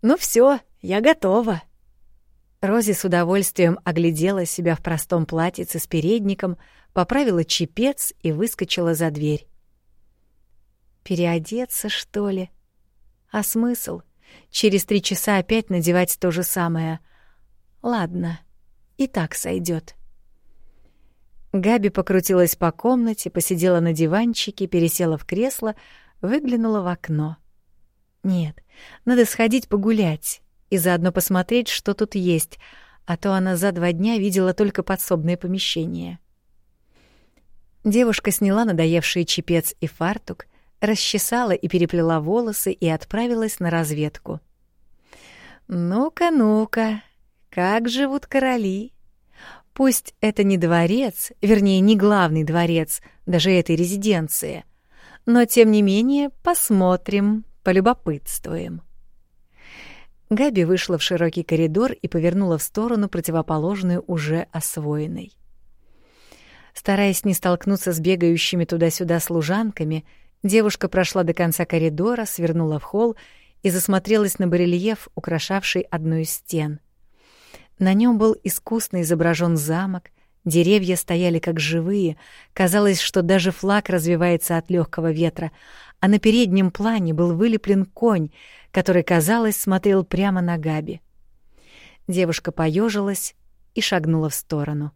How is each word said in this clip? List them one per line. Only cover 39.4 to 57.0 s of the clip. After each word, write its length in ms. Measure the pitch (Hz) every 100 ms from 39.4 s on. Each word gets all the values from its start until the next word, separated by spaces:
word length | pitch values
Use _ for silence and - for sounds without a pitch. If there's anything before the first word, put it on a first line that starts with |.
| - 170 - -
и 80 | 160
фартук, 600 | - 175 214 - 165 - _ _ _
расчесала 720 | 208 214 - 208 - 233 240
и 160 | 180 170
переплела 500 | 180 170 175 165 160
волосы 540 | 151 214 233 208 -
и 140 | - 165
отправилась 760 | 160 - 208 240 233 220 -
на 80 | 175
разведку. 720 | 165 156 151 151 - - 151 _ _ _ _ _ - _ - - - - - _
"Ну-ка, 600 | 175 175 202 285 - 339
ну-ка, 720 | 311 214 214 220 - 220 214 - _ _ _ _
как 380 | - 180 214 233
живут 380 | 240 277 277 -
короли? 680 | 269 262 247 202 190 226 _ - _ _ _ - - _ -
Пусть 380 | 269 240 - _
это 220 | 214 208
не 140 | 202 190
дворец, 720 | 170 170 170 220 262 - - -
вернее, 380 | 202 220 202 190
не 140 | 196 220
главный 480 | 202 208 175 156
дворец 580 | 156 165 170 165 156 - - _ -
даже 240 | 180 165
этой 240 | 185 165 165
резиденции, 880 | 175 202 202 185 156 - 160 147 - _ _ _ - - -
но, 180 | 233 233
тем 260 | - 220
не 100 | 214
менее, 500 | 202 196 240 285 285 -
посмотрим, 1000 | - 349 - 208 185 180